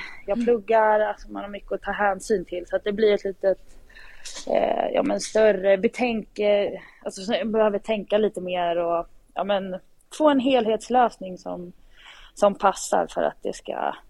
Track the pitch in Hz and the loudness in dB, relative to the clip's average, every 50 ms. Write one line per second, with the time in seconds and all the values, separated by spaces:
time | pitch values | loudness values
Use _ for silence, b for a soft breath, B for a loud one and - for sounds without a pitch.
0 | B B B B B - 202 233 240 233 240 226 196 - 220 226 220 214 214 214 | B B B B B -4 -2 0 2 2 2 0 2 2 4 4 6 4 4 4
1 | 214 208 202 - - 214 208 202 202 202 208 196 - - 202 190 - 202 196 190 | 2 0 -2 -8 -12 -12 -10 -10 -10 -10 -12 -14 -8 -8 -8 -6 -6 -6 -4 0
2 | 208 202 190 190 - - 220 185 165 - 180 180 175 - 190 190 - 208 202 196 | 0 0 0 -2 -2 -2 -2 -2 -2 -6 -8 -10 -8 -4 -6 -4 -2 -2 0 2
3 | 220 208 202 196 - 196 190 - - 190 185 - - - - - - B B B | 4 4 4 2 0 -4 -6 0 0 0 0 0 -4 -16 -20 -20 -20 B B B
4 | B B B B B B B B B - - - - - - - - - - - | B B B B B B B B B -2 0 0 2 0 0 -2 -2 0 0 0
5 | - 190 202 202 - - - 214 220 214 196 185 185 196 196 190 185 233 - - | 0 0 -2 -4 -4 -2 2 4 4 4 4 4 4 2 2 4 2 -2 0 0
6 | 247 247 233 214 - - _ - 208 208 208 202 202 147 - B B B B B | -2 -2 -2 -4 -6 -8 _ -2 0 2 2 2 0 -2 -4 B B B B B
7 | B 202 - - 185 196 240 170 - 233 208 220 214 214 202 196 - - 226 208 | B -12 -10 -8 -4 -2 -2 -2 0 0 2 2 2 2 2 -2 -4 -4 -4 -4
8 | 185 - 202 214 214 202 - 185 180 180 180 180 175 170 170 175 170 170 170 165 | -2 0 2 2 2 2 -2 -4 -6 -4 -4 -2 -2 0 0 0 0 0 0 -2
9 | 170 - - - _ _ _ - 185 196 202 196 190 190 180 190 - - - _ | -2 -6 -14 -20 _ _ _ -6 -2 -2 -2 -2 -2 -6 -10 -12 -14 -18 -20 _
10 | _ _ - - 311 302 285 269 233 277 269 247 226 214 220 214 - - 233 254 | _ _ -4 2 4 4 4 4 2 2 2 2 2 2 0 -2 -2 0 4 4
11 | 240 220 - _ 190 185 185 175 - 180 180 180 175 180 - - b b b b | 4 4 0 _ -12 -12 -12 -12 -10 -10 -10 -8 -10 -14 -16 -20 b b b b
12 | b b b b b b b - 208 202 196 - - 196 185 - - - 202 185 | b b b b b b b 2 2 2 2 4 2 0 0 0 -4 -2 0 0
13 | 165 - - 180 165 - - - - - - - - - - - - 71 - - | 0 -2 -2 -2 -2 -2 -2 -4 -8 -8 -8 -8 -10 -10 -8 -6 -4 -6 -6 -8
14 | - | -16